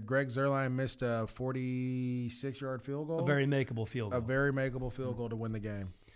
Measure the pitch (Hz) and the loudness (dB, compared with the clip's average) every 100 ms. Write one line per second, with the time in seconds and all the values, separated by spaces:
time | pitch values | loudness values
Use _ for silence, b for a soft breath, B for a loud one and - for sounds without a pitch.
0 | 107 131 139 120 139 139 131 127 131 - | 0 2 2 2 2 2 2 0 0 0
1 | 123 117 110 - 127 131 127 127 127 127 | 0 0 -2 -2 -2 -2 -2 -2 0 0
2 | 127 123 120 - 139 131 135 131 127 139 | 0 0 -2 -2 -4 -4 -6 -6 -4 -4
3 | 151 160 135 143 139 139 127 113 110 123 | -2 0 4 4 6 4 2 0 -2 -2
4 | 107 90 113 131 143 135 135 127 127 117 | 0 0 2 2 4 2 0 -2 -4 -2
5 | 127 110 117 110 113 110 104 104 95 - | -4 -2 -4 -2 -2 -2 -2 -4 -6 -8
6 | b | b